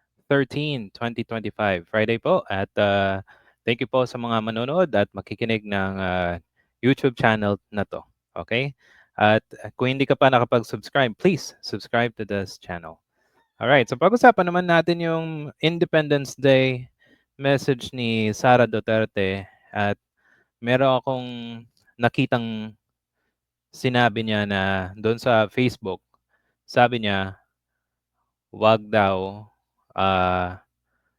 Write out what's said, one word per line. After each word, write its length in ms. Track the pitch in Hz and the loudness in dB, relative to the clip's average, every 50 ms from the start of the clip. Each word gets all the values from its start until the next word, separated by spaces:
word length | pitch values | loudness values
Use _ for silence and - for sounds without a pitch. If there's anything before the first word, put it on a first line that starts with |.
| _ _ _ _ _ - | _ _ _ _ _ 0
thirteen, 640 | 143 139 135 - - 143 151 151 143 127 107 95 _ | 0 0 0 0 -4 -6 -6 -6 -6 -8 -8 -12 _
twenty 320 | - 117 117 117 120 113 | -8 -8 -6 -6 -6 -8
twenty-five, 640 | - 117 113 104 104 - - 107 101 95 87 85 - | -6 -8 -8 -8 -8 -4 0 0 0 0 0 -4 -2
Friday 320 | - 110 110 110 113 113 | 0 0 2 2 0 0
po. 240 | - 147 185 180 - | 2 0 0 0 0
At, 240 | - 101 95 98 - - 104 | -2 -4 -4 -4 -4 0 0
uh, 400 | 104 101 98 101 98 98 95 95 - _ - _ _ _ _ _ - | 2 2 2 2 0 0 -2 -4 -8 _ -20 _ _ _ _ _ -4
thank 160 | 113 120 117 | -2 -2 -2
you 80 | 131 - | -2 -2
po 160 | - 131 127 | 0 -2 -2
sa 80 | 120 - | -2 -4
mga 320 | 123 117 117 117 113 107 | -8 -6 -2 -2 -2 -2
manonood 480 | 113 110 113 120 131 151 180 185 156 117 | -2 -4 -4 -4 -2 0 -2 0 0 2
at 160 | 101 104 - | 0 0 0
makikinig 560 | - 95 - - 107 - 117 113 113 110 104 | -4 -14 -12 -12 -8 -6 -4 -2 -2 -2 -4
ng, 320 | 104 101 98 95 95 98 95 | -4 -4 -4 -2 -4 -4 -4
uh, 400 | 95 90 90 92 90 87 87 85 - _ _ _ _ _ _ - | -4 -2 -2 -2 -2 -2 -4 -6 -10 _ _ _ _ _ _ -2
YouTube 400 | - 123 135 - - 135 120 - | 0 0 0 2 0 -2 -2 2
channel 400 | 127 117 110 107 104 101 101 - _ _ 107 | 2 2 2 2 0 -2 -2 -4 _ _ -6
na 80 | 104 | -6
to. 160 | 95 - - - - _ _ _ _ _ - - | -6 -6 -8 -14 -14 _ _ _ _ _ -12 -12
Okay? 400 | - - 110 120 135 143 135 _ _ _ _ _ _ _ - - | -8 -4 -4 -4 -4 -4 -8 _ _ _ _ _ _ _ -2 2
At, 240 | 104 107 107 110 - - - - | 4 4 4 2 0 -6 -20 -16
uh, 160 | - 107 - | -16 -12 -6
kung 240 | - 127 127 131 139 | -4 -2 -2 0 0
hindi 80 | 139 | 0
ka 80 | - 139 | 0 2
pa 160 | - 143 131 | 4 4 4
nakapag-subscribe, 880 | 131 120 120 - 135 120 110 - - 107 - - - 143 135 117 104 _ | 4 4 2 2 0 0 0 -2 -10 -12 -10 -4 0 0 0 0 -2 _
please 400 | - 180 185 135 - - - _ - | 0 0 0 0 -6 -10 -18 _ -12
subscribe 480 | - - 104 - - - 117 120 120 - | -10 -10 -10 -8 -2 -2 0 -2 -2 -4
to 80 | - | -8
this 400 | 107 98 104 101 95 92 - - | -8 -6 -6 -6 -6 -8 -12 -18
channel. 400 | - - 107 85 82 80 82 _ _ _ _ _ _ _ _ _ _ _ _ - | -14 -12 -12 -12 -12 -16 -20 _ _ _ _ _ _ _ _ _ _ _ _ -4
All 80 | 110 | 0
right, 240 | 120 143 139 117 - | 4 4 4 4 0
so 80 | 135 123 | -2 0
pag-usapan 480 | 156 190 226 240 - 247 226 - 180 | 2 2 2 6 6 6 6 4 0
naman 240 | 180 170 180 180 175 | 0 0 -2 0 2
natin 320 | 170 165 160 170 175 170 | 2 2 2 2 0 -2
yung 480 | 170 165 165 165 165 160 160 151 147 147 - - | -2 -2 -2 -4 -4 -6 -8 -8 -10 -12 -8 -2
Independence 800 | - 156 170 170 175 - - 156 151 143 147 143 139 127 - - | -2 -2 0 0 -2 2 2 0 2 2 0 -2 -2 -6 -8 0
Day 480 | 131 139 135 131 131 131 127 123 127 - _ _ _ _ _ _ _ _ _ | 2 4 4 4 4 2 -2 -4 -8 -14 _ _ _ _ _ _ _ _ _
message 560 | - 139 139 139 131 - - 135 120 - - | -4 0 2 2 2 2 0 -2 -2 -4 -12
ni 400 | - 127 120 117 113 110 110 107 | -8 -6 -4 -2 0 0 0 -2
Sara 400 | 104 - - 131 123 123 120 113 | -2 2 4 6 6 6 6 2
Duterte, 800 | 110 107 - - 110 110 110 - - 104 98 95 95 98 92 - _ _ _ - - | 0 -4 -2 0 0 0 0 -2 -2 -2 -2 -2 -2 -4 -8 -14 _ _ _ -10 -4
at 240 | 104 104 101 101 - _ _ _ _ _ _ _ _ _ _ _ - | -2 -2 -2 -2 -4 _ _ _ _ _ _ _ _ _ _ _ -8
meron 400 | 117 127 127 127 139 135 131 123 | -4 0 0 2 2 2 2 0
akong 260 | - 139 131 127 123 123 123 120 117 117 117 113 117 _ _ _ _ _ _ - | -2 -4 -6 -6 -6 -10 -10 -12 -12 -12 -14 -16 -18 _ _ _ _ _ _ -2
nakitang 720 | 120 117 - - 131 - 135 120 117 113 110 110 107 110 107 _ _ _ _ _ _ _ _ _ _ _ _ _ _ _ _ _ _ _ - | -2 -2 0 0 -2 -2 -2 -4 -4 -6 -8 -8 -10 -12 -16 _ _ _ _ _ _ _ _ _ _ _ _ _ _ _ _ _ _ _ -12
sinabi 480 | - - 131 123 123 120 117 101 113 110 | -4 -4 0 2 2 2 2 0 0 -4
niya 240 | 110 107 104 104 101 | -2 -2 -2 0 0
na 400 | 101 95 95 98 95 95 92 95 95 | 0 0 0 0 0 -2 -4 -6 -8
doon 240 | 110 104 110 117 113 | -4 -2 -2 -2 0
sa 320 | - 127 117 110 107 98 | 2 2 4 4 2 2
Facebook. 480 | - 131 127 123 - - - 95 90 - _ _ _ _ _ _ _ _ _ _ _ _ _ | 0 0 0 0 0 -4 -8 -8 -8 -10 _ _ _ _ _ _ _ _ _ _ _ _ _
Sabi 400 | - - 127 123 120 123 117 110 | -2 2 4 4 4 2 -2 -2
niya, 320 | 104 101 98 95 95 95 _ _ _ _ _ _ _ _ _ _ _ _ _ _ _ _ _ _ _ _ _ _ _ | 0 0 0 -2 -4 -8 _ _ _ _ _ _ _ _ _ _ _ _ _ _ _ _ _ _ _ _ _ _ _
wag 320 | - 101 107 110 113 110 107 104 | -4 2 4 4 4 4 0 0
daw, 560 | 107 110 101 95 95 92 95 98 101 104 107 _ _ _ _ _ _ _ _ _ | 2 2 4 2 2 -2 -4 -6 -8 -12 -18 _ _ _ _ _ _ _ _ _
ah, 720 | - - 95 95 95 92 92 90 90 90 90 90 92 98 _ _ _ _ _ _ _ _ _ _ _ | -4 -2 0 2 2 2 2 2 0 0 -2 -4 -8 -12 _ _ _ _ _ _ _ _ _ _ _